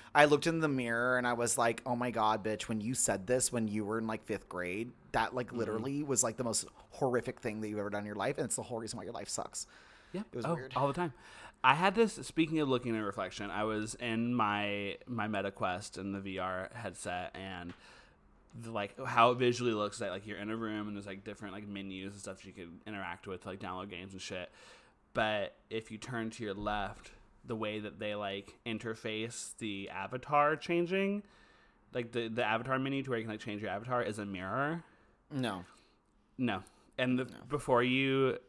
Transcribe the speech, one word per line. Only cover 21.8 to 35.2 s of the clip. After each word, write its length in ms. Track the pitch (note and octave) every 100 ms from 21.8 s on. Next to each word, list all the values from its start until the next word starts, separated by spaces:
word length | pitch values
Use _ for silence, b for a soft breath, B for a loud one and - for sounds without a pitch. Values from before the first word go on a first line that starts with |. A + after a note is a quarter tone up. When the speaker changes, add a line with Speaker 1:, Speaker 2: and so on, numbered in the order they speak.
| G2 F#2+ F#2+
Speaker 2:
and 60 | G2+
stuff 220 | G2 F#2+
you 80 | G2
could 200 | G2 F2 E2 G#2
interact 400 | G2+ F2+ F2 G2+
with 160 | F2+
to, 40 | G2
like, 100 | F#2
download 320 | F#2 F#2 G2+
games 200 | F2 F#2+
and 80 | F#2+
shit. 300 | - F#2 F2+ B B B B B _
But 420 | B2 G#2+ G#2+ G2 - -
if 220 | A2 -
you 80 | G#2+
turn 320 | - A#2 A2+
to 120 | A2
your 120 | G#2+ G2
left, 560 | G#2 G#2 G2 A2+ - - - - B2
the 100 | A2+
way 240 | G#2+ G#2+
that 200 | G#2 -
they, 160 | G#2+ G#2
like, 420 | G2+ G2 G2 - A#2+
interface 880 | A2 A2+ A2+ A2+ G#2+ A2+ - - -
the 300 | A2+ G2 G2
avatar 640 | F#2 G2 B2+ C3+ D3 D3 D#3
changing, 640 | - E3+ F3 F#3+ G3 G3+ - b b b b b _
like, 180 | B2+ A#2
the, 160 | A#2+ A2+
the 160 | A2+
avatar 360 | G#2+ A2+ A#2+ C3
menu 240 | C3+ C#3
to 80 | C3
where 80 | A#2+
you 60 | A2
can, 60 |
like, 60 | A2
change 220 | - G#2
your 80 | G#2
avatar 320 | G2 A#2+ B2
is 160 | A#2 G#2+
a 80 | G2+
mirror. 580 | F#2+ F#2+ A#2+ D3 E3 - b b b